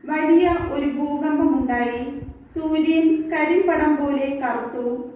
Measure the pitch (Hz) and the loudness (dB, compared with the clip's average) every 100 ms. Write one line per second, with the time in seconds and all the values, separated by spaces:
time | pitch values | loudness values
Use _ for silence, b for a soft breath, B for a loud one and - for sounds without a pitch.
0 | - 311 311 339 359 339 - 277 285 - | -4 -2 4 6 4 0 -2 -4 -4 -2
1 | 294 285 302 294 285 269 247 240 240 240 | -4 -2 -2 0 2 2 0 -2 -2 -4
2 | 269 285 - - - 330 311 311 311 320 | -8 -10 -14 -16 -12 -6 -2 0 2 4
3 | 320 311 - 320 311 359 349 311 302 285 | 4 2 0 -2 2 2 4 2 2 2
4 | 285 277 269 277 247 240 233 247 240 247 | 0 0 -2 -2 -4 -4 -6 -6 -4 -6
5 | 240 | -8